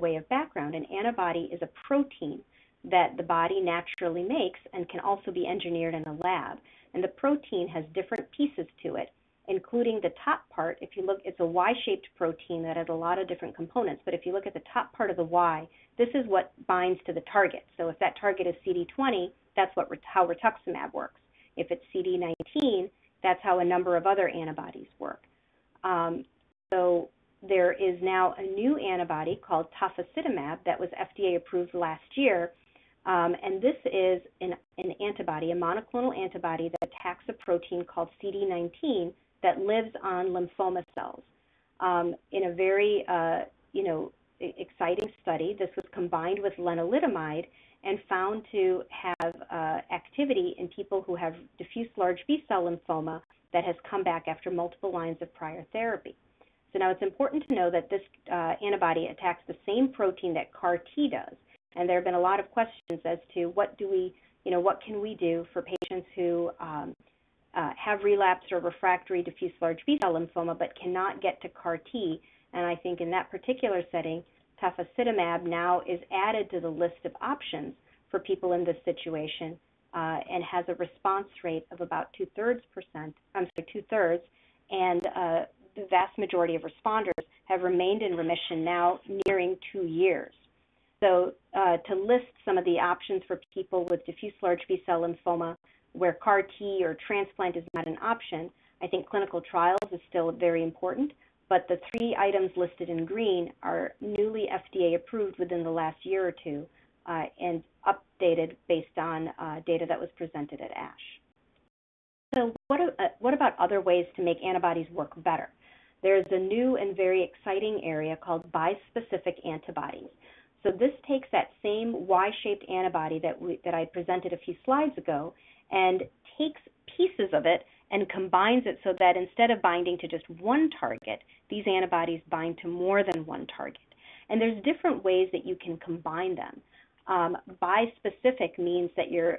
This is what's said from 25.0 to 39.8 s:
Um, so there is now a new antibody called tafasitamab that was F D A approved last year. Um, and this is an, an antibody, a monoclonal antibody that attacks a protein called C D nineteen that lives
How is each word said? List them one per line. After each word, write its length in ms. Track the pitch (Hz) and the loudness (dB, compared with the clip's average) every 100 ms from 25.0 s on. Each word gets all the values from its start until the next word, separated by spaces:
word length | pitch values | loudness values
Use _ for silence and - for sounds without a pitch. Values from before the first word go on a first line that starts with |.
| 78 - _ _ _ _ _ _ | -12 -12 _ _ _ _ _ _
Um, 400 | 185 180 170 165 - _ _ _ _ | -2 0 0 -2 -8 _ _ _ _
so 360 | 185 180 175 170 _ _ _ | 4 4 4 0 _ _ _
there 300 | 190 190 180 | 0 4 4
is 240 | 180 190 180 | 4 0 0
now 320 | 185 185 185 - | 0 4 2 2
a 40 | |
new 340 | 190 196 233 302 | -4 0 2 2
antibody 600 | 196 180 170 156 160 202 - | 0 -2 -2 -2 -2 -4 -2
called 200 | 170 165 - | -2 -2 -2
tafasitamab 800 | 190 - 175 - 330 196 143 165 | -4 -4 -8 -4 -2 -2 -4 -4
that 140 | - - | -2 -2
was 120 | 175 - | -4 -6
F 100 | 180 - | -8 -2
D 180 | 196 | 0
A 20 | 175 | 0
approved 380 | 170 180 175 | -2 -4 -2
last 300 | 175 170 160 - | -2 -4 -4 -8
year. 380 | - 277 185 175 - _ _ _ _ - | 0 2 2 0 -8 _ _ _ _ 0
Um, 300 | 180 170 175 | 2 2 0
and 200 | 196 190 | -4 0
this 140 | 233 311 | 0 0
is 360 | - 190 185 185 - - | 0 2 4 2 -2 -10
an, 120 | 185 175 _ - | -8 -8 _ -8
an 140 | 190 - | -8 -4
antibody, 520 | 208 202 175 151 160 | -6 -4 -4 -4 -2
a 20 | |
monoclonal 640 | 175 170 196 226 247 254 - | 0 0 -2 -2 -2 -2 -2
antibody 500 | 190 185 175 165 165 | -6 -4 -4 -4 -4
that 220 | 170 170 | -4 -8
attacks 340 | - 185 175 - | -8 -10 -8 -10
a 40 | |
protein 520 | 220 - 175 175 175 | -8 -2 -2 -2 -6
called 240 | 175 - 170 - | -6 -6 -6 -6
C 120 | 202 | -8
D 120 | 196 | -4
nineteen 680 | 196 175 175 - 311 220 170 - _ _ | -2 -2 -4 -4 -2 0 -2 -8 _ _
that 180 | 180 175 | 2 2
lives 320 | 196 220 | 2 0